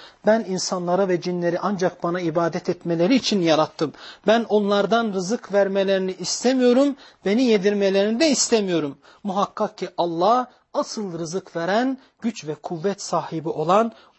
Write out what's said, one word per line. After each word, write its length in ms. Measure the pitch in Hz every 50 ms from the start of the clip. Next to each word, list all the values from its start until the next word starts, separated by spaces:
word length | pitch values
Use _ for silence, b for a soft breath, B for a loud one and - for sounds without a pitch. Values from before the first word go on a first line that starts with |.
| B B B B B
"Ben 180 | 208 220 226 208 180
insanlara 600 | 185 175 - - 196 180 175 175 180 185 202 185
ve 120 | 180 170
cinleri 380 | - 185 180 175 175 170 170 175
ancak 420 | - 190 208 170 185 175 - - -
bana 180 | 170 170 180
ibadet 480 | 175 165 156 175 170 165 156 175 - -
etmeleri 460 | 175 - - 170 170 165 170 185 269
için 280 | 240 - - 220 196 170
yarattım. 500 | 165 156 151 156 - - - 165 139 - B B B B B B
Ben 200 | 185 220 233 226 -
onlardan 640 | 202 214 202 196 202 202 196 180 226 233 233 220 190
rızık 400 | 190 180 180 240 233 - - 196
vermelerini 600 | 202 196 196 196 196 190 196 196 190 190 185 185
istemiyorum, 840 | 185 185 - - - - 240 262 254 247 247 247 262 285 285 262 B B B B B B
beni 180 | 185 208 240 269
yedirmelerini 800 | 240 220 202 180 208 208 202 202 196 196 196 196 220 226 233
de 100 | 330 311
istemiyorum." 680 | 254 - - - 233 220 202 185 175 160 151 143 135 - b b b b b
Muhakkak 560 | 202 180 202 190 - - - 214 208 - -
ki 100 | 185 175 - -
Allah 520 | 170 175 165 165 175 208 240 254 247 - b b b b -
asıl 440 | 285 294 - - 226 208 190 165 165
rızık 380 | 170 156 165 190 - - -
veren, 420 | 170 170 175 196 226 254 269 262 - b b b b
güç 260 | - 233 220 - 143
ve 80 | 151 151
kuvvet 480 | - - - 175 160 156 202 196 202 -
sahibi 460 | - 185 165 147 - 165 160 143 160
olan 440 | - - - 165 185 214 226 226 - B B B B